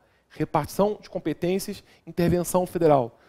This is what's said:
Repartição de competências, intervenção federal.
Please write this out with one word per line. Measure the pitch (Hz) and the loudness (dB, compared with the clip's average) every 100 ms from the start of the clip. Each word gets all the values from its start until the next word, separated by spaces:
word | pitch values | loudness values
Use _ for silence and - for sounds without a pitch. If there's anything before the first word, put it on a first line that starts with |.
| _ _ _ | _ _ _
Repartição | - 151 160 143 - 202 208 | -8 -2 -2 -2 0 -2 -2
de | - | -10
competências, | 180 170 147 175 190 - 190 - _ - | -8 -6 -4 -2 -2 -4 -12 -18 _ -10
intervenção | 165 170 175 165 185 180 | -2 0 0 0 -2 -2
federal. | 180 165 143 113 - | 2 4 4 2 -8